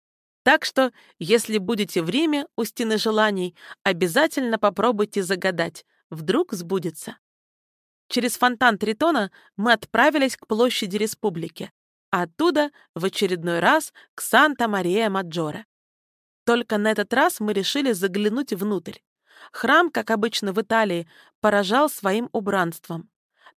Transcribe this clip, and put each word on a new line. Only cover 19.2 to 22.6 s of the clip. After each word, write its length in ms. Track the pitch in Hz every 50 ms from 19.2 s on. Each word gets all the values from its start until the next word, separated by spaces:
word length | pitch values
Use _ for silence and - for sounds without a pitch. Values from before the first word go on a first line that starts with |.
| _ _ _ - - - -
Храм, 380 | - - 233 277 320 359 320
как 200 | - 233 214 -
обычно 420 | 226 214 208 233 - - 214 196 180
в 80 | 214
Италии, 460 | 214 - 226 226 220 202 175 170 170 - _ - - _ _ _
поражал 480 | - 214 202 202 202 180 214 262 302 294
своим 400 | - - - 196 190 226 240 - -
убранством. 760 | 226 196 202 196 196